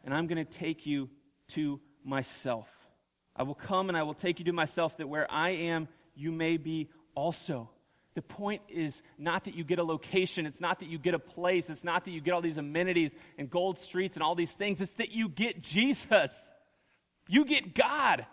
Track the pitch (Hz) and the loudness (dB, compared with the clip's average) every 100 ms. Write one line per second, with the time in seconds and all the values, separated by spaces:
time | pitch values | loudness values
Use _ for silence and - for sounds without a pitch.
0 | 127 143 165 165 156 - 165 156 147 143 | -2 -2 0 -2 -4 -6 -6 -6 -2 -4
1 | 131 - _ _ - 160 151 143 _ _ | -4 -12 _ _ -10 -4 -2 -4 _ _
2 | 135 139 127 - 131 117 107 - - _ | -4 -4 -4 -6 -4 -4 -6 -20 -20 _
3 | _ _ _ - 131 143 - 190 190 165 | _ _ _ -6 -4 -4 -2 0 2 0
4 | 151 151 180 170 175 175 156 - 165 - | -2 -2 -2 0 -2 0 0 0 -2 -2
5 | 143 151 147 151 170 175 170 165 151 - | -4 -2 0 2 0 0 0 0 -2 -12
6 | _ - 156 165 165 165 151 160 151 - | _ -8 -6 0 2 2 0 -4 -4 -10
7 | _ 143 160 160 - 135 117 _ _ _ | _ -2 -2 -2 -4 -6 -6 _ _ _
8 | _ - - - 202 208 - 170 151 - | _ -10 -10 -6 -4 -4 -6 -4 -4 -4
9 | - - 156 180 - 170 156 175 170 156 | -18 -4 0 0 -2 -8 0 0 2 -2
10 | - 190 185 - 151 - 170 185 185 165 | 2 2 2 0 -4 -2 -2 -2 -4 -2
11 | 165 165 - - 175 185 165 151 208 180 | 0 0 -2 -2 2 2 0 -6 -2 -2
12 | 190 165 156 175 170 156 147 160 180 175 | -2 -4 0 2 0 -2 -2 0 2 4
13 | 151 - - - 139 180 190 180 - 220 | 2 -2 -20 -12 -2 0 0 -4 -4 -2
14 | 190 - 160 175 170 - 202 170 190 - | -2 0 0 2 -2 -2 -2 0 -4 -4
15 | - 226 220 147 226 185 - 180 262 254 | -4 0 -2 0 -2 -2 0 4 4 2
16 | - 214 143 - - - _ _ _ _ | 6 6 6 -2 -16 -20 _ _ _ _
17 | _ _ - 214 277 285 190 190 240 294 | _ _ 4 4 6 2 2 2 2 4
18 | 254 143 - | 4 2 -2